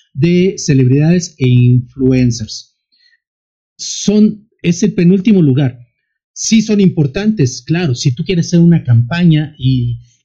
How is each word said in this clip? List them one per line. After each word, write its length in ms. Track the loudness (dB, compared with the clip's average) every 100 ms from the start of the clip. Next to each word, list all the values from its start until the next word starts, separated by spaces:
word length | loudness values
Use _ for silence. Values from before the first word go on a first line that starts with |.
| _
de 400 | -4 0 2 0 -2
celebridades 800 | -2 0 2 2 2 0 -2 -4
e 100 | 0
influencers. 1300 | 2 4 2 -2 -2 0 2 0 -2 -10 -14 -20 _ _ _ _ _ _ _ _ _ _ -18
Son, 720 | -14 -6 0 2 2 0 _ _
es 200 | -4 -2
el 120 | -2
penúltimo 480 | 0 2 2 2 2
lugar. 360 | 2 2 -2 -4 -16 _ _ _ _
Sí 300 | -12 -2 0
son 180 | 0 2
importantes, 840 | 2 2 -2 -2 -4 -2 -2 -4
claro, 320 | -6 -4 -2
si 180 | -4 -4
tú 120 | -4
quieres 220 | -4 -4 0
hacer 140 | 2
una 220 | 4 2
campaña 720 | 2 0 0 0 2 2 -2 -6
y, 440 | -2 -2 -4 -8 -14 _